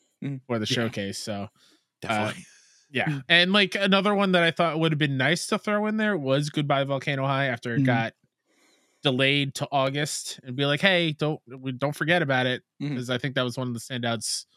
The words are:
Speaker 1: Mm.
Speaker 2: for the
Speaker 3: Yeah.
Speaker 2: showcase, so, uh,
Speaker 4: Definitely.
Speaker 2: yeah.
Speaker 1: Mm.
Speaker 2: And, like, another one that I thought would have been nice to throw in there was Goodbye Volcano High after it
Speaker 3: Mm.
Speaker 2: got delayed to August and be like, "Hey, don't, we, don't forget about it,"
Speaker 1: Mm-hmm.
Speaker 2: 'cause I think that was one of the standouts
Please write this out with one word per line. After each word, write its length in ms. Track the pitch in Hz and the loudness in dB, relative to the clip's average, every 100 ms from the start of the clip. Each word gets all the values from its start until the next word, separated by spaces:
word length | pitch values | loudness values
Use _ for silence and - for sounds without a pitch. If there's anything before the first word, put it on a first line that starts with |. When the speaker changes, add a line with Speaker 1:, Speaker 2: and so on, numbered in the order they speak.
| _ - | _ -12
Speaker 1:
Mm. 180 | 139 135 - | -10 -8 -4
Speaker 2:
for 120 | 117 | -4
the 60 | 104 | -2
Speaker 3:
Yeah. 80 | |
Speaker 2:
showcase, 440 | 127 113 110 98 98 | -2 -2 -4 -8 -8
so, 240 | - 101 | -8 -8
uh, 60 | 101 _ _ _ _ _ | -10 _ _ _ _ _
Speaker 4:
Definitely. 460 | 101 107 107 - - - _ _ _ | -4 -2 -2 -6 -14 -20 _ _ _
Speaker 2:
yeah. 160 | 135 160 | -2 -2
Speaker 1:
Mm. 180 | 143 135 | -2 2
Speaker 2:
And, 240 | 170 180 | 4 4
like, 220 | 202 196 | 4 2
another 400 | 208 196 196 196 | 2 2 4 4
one 180 | 202 196 | 2 4
that 120 | 180 | 4
I 80 | 165 | 4
thought 260 | 160 170 151 | 2 0 2
would 140 | 160 | 0
have 60 | 151 | 2
been 160 | 147 135 | 0 2
nice 300 | 131 165 - | 0 0 -2
to 100 | 208 | -4
throw 280 | - 208 214 | -2 -2 0
in 100 | 220 | -2
there 200 | 214 190 | 0 0
was 320 | 131 139 147 | 0 0 0
Goodbye 340 | 156 143 139 | -2 0 0
Volcano 420 | 139 135 151 135 135 | 0 -2 -2 -2 0
High 200 | 135 139 | 0 0
after 280 | 120 123 | -2 -2
it 60 | 120 | 0
Speaker 3:
Mm. 60 | 131 | 2
Speaker 2:
got 280 | 117 113 - _ _ _ _ _ _ _ _ | 2 0 -6 _ _ _ _ _ _ _ _
delayed 540 | 147 127 135 143 139 - | 0 4 4 4 0 -4
to 100 | 143 | -2
August 680 | 143 135 143 147 - - - | 0 0 0 -4 -6 -10 -12
and 100 | 131 | -8
be 100 | 127 | -2
like, 160 | 143 147 | 0 2
"Hey, 300 | 196 180 165 | 4 4 2
don't, 280 | 147 151 156 - | 0 -2 -4 -8
we, 240 | 131 131 | -10 -6
don't 240 | 123 139 143 | -2 -2 0
forget 260 | 156 175 | 2 2
about 240 | 147 127 127 | 4 2 2
it," 160 | 127 - - | -2 -6 -10
Speaker 1:
Mm-hmm. 140 | 143 131 | -6 -4
Speaker 2:
'cause 140 | 123 | -2
I 80 | 123 | -2
think 160 | 143 | -2
that 80 | 127 | -2
was 160 | 127 120 | -2 -2
one 80 | 127 | -6
of 80 | |
the 60 | 117 | -6
standouts 680 | - 127 120 113 - - - | -8 -4 -2 -2 -4 -8 -10